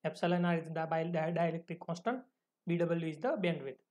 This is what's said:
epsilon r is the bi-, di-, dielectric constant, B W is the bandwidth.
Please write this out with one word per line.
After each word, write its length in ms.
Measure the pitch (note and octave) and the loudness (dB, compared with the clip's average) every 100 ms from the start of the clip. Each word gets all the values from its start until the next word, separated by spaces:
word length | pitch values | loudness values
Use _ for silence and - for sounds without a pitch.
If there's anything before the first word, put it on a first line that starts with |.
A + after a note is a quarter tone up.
| D#3 | -4
epsilon 400 | D3+ F3 F3+ F3 | 0 2 4 4
r 120 | E3 | 2
is 80 | D#3+ | 0
the 140 | D#3+ D#3+ | -4 0
bi-, 140 | D#3+ | 0
di-, 300 | E3 E3 D#3+ | 0 0 0
dielectric 460 | E3 E3+ E3 - E3+ - | 2 2 0 -6 -10 -6
constant, 340 | E3+ A3+ B3+ - _ _ _ - | -4 -2 -2 -8 _ _ _ -2
B 120 | E3+ | 2
W 300 | E3+ E3+ D#3+ | 2 2 0
is 100 | D3+ | -2
the 180 | B3 G#3 | -2 2
bandwidth. 360 | F3+ D#3 C3+ - _ | 0 0 -6 -12 _